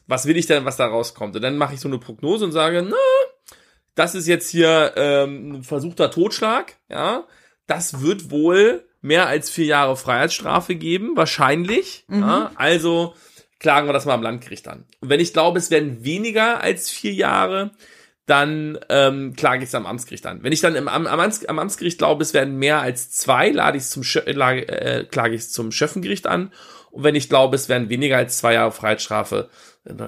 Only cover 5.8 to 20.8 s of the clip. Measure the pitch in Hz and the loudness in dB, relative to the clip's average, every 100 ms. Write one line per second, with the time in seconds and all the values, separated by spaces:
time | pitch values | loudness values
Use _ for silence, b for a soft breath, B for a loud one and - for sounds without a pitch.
5.8 | 156 170 156 - 202 - 220 247 359 - | -4 0 0 2 0 0 -2 -2 -4 -14
6.8 | - - 160 247 - b b b - 156 | -14 -6 -4 -4 -8 b b b -6 -4
7.8 | 170 135 143 202 - 147 160 185 214 - | -4 -2 -2 -2 -2 0 4 6 6 2
8.8 | - _ - 160 165 147 - - 156 147 | -6 _ 0 2 2 0 -2 -2 2 4
9.8 | 139 131 - 123 165 - 151 170 175 170 | 2 0 0 0 0 -2 0 0 0 -6
10.8 | 160 180 226 294 160 - 135 156 175 240 | -2 -2 -2 0 0 2 2 2 0 -2
11.8 | - - - 202 202 180 - - 143 170 | -2 -8 -4 0 2 2 -2 -2 2 2
12.8 | 165 170 170 b b b b _ 156 143 | 2 0 -2 b b b b _ 2 4
13.8 | 147 139 139 120 113 123 - - - - | 4 0 0 -2 -2 -6 -12 -18 -18 -20
14.8 | - - 127 143 170 160 165 180 170 156 | -20 -10 0 0 2 2 2 2 2 2
15.8 | 147 117 120 180 226 214 226 233 - 180 | 0 -6 -6 -4 -2 0 0 0 -2 -2
16.8 | - - 208 196 - 190 185 190 202 - | -4 -6 -6 -2 0 2 0 -2 -6 -10
17.8 | b b b b - 143 147 156 151 151 | b b b b 2 2 2 -2 -6 -8
18.8 | - 139 139 139 135 127 143 127 131 123 | 0 4 4 2 -6 -2 0 0 -2 -6
19.8 | 92 120 - - - 90 131 156 175 151 | -6 -10 -10 -14 -12 -8 -4 0 2 0